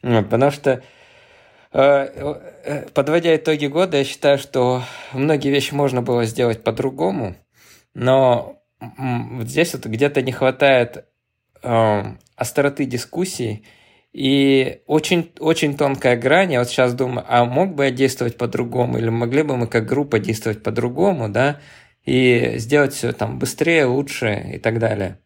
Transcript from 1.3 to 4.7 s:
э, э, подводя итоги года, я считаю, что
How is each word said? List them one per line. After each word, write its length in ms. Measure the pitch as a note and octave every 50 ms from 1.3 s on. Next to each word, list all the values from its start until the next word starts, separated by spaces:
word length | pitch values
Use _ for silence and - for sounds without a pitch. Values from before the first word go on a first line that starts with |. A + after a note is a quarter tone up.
| _ _ _ _ _ _ _ _
э, 360 | - - C3+ C#3 C#3+ C#3 C#3 - - - C#3 D3 D3+ - - - - - -
э, 220 | - D3 - - - _
подводя 420 | C#3+ C3+ D3 D#3 E3+ E3 E3+ D#3+
итоги 300 | D#3 D#3+ D#3+ D#3 C#3+ D3 C#3
года, 300 | C#3 E3 F#3+ F#3 E3 C#3
я 60 | C#3
считаю, 340 | C3+ - - - C#3+ C#3+ C3+
что 440 | - - - C3+ B2 B2